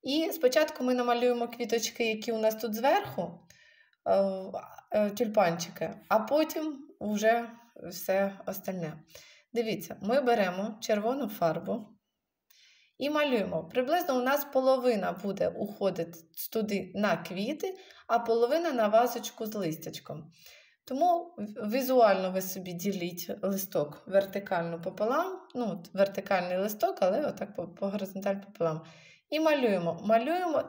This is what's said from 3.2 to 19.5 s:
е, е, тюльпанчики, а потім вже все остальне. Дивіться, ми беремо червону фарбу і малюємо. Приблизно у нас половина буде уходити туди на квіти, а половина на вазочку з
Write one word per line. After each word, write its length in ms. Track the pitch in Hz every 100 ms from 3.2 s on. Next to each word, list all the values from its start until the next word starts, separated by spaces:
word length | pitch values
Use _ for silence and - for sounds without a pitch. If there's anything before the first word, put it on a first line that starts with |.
| 170 - _ - _ _ _ _ -
е, 100 | 190 196 190 190 190 - - _
е, 180 | 214 208
тюльпанчики, 840 | 208 226 214 180 170 - - 160 - -
а 120 | 208
потім 680 | 214 294 311 339 311 269 311 -
вже 500 | 208 208 220 233 233 - - - -
все 500 | 175 - 190 196 196 -
остальне. 580 | 196 - 185 160 156 - - - - _
Дивіться, 420 | 233 226 208 - -
ми 200 | 196 262
беремо 560 | 254 233 190 180 214 214
червону 460 | - 214 214 277 233
фарбу 600 | - 170 160 175 220 - _ _ _ _ _ _ _ _ _ _ _
і 120 | 269
малюємо. 540 | 302 294 247 185 165
Приблизно 560 | - 247 254 339 349 254
у 20 |
нас 240 | 247 285 -
половина 680 | 269 262 262 254 214 180
буде 380 | 175 202 185 -
уходити 720 | - 208 - 196 175 170 - - - -
туди 400 | 226 208 202 180 185
на 220 | 208 165
квіти, 600 | - 185 214 302 381 370 - - -
а 120 | 226
половина 520 | 226 233 240 311 339
на 160 | 254 214
вазочку 580 | 220 247 247 214 -
з 100 | 220